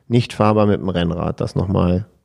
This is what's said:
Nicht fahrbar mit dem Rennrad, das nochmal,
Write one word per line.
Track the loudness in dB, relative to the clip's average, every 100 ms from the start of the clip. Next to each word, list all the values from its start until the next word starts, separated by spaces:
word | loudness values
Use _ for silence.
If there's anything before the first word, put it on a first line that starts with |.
| -2
Nicht | 0 0
fahrbar | 0 2 4 2
mit | 0
dem | -2
Rennrad, | -2 -2 -2 -4 -4
das | -4 -2
nochmal, | 0 2 2 0 -4 _